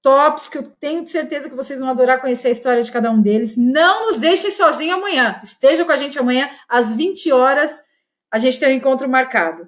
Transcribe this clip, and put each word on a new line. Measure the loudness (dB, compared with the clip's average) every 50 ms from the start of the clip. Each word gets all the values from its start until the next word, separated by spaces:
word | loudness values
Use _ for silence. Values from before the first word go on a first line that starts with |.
tops, | _ 4 4 4 4 2 0 -2 -10 -10
que | -10 -10
eu |
tenho | -12 -12 _ _ -8 -6 -6 -6 -8 -6
certeza | -6 -6 -6 -6 -8 -10 -10 -10
que | -10
vocês | -10 -8 -8 -8 -6
vão | -4 -4
adorar | 0 2 4 2 2 0
conhecer | 0 -4 -4 -2 0 -2
a |
história | -2 -2 0 0 0 0
de | 0 -2
cada | -2 -2 0 2
um | 2 2
deles. | 4 4 2 0 0 -2 0
Não | 0 2 2 4 4 4 4 2 2 0
nos | -2 -2 0
deixem | 2 2 2 2 0 -2
sozinhos | 0 2 2 2 2 0 -2 -2 -2
amanhã. | -2 -4 -2 0 0 0 0 -2 -6
Esteja | -10 -12 -6 2 4 4 4 4 2
com | 0
a | 0
gente | -2 -2 -6 -4 -2
amanhã, | -2 0 0 0 -2 -4 -8 -20 _ _
às | 0 0 0 0 -2
vinte | -2 -2 -2 -4 -4 0 2
horas, | 2 4 4 4 2 2 0 -2 -4 -10 _ _ _ _ _ _ _ _ _ _
a | -4 0
gente | 0 0 0 2
tem | 2 2 2
um |
encontro | 2 0 0 0 0 -2 0
marcado. | 0 0 0 0 -2 -2 -2 -2 -4 -8 -18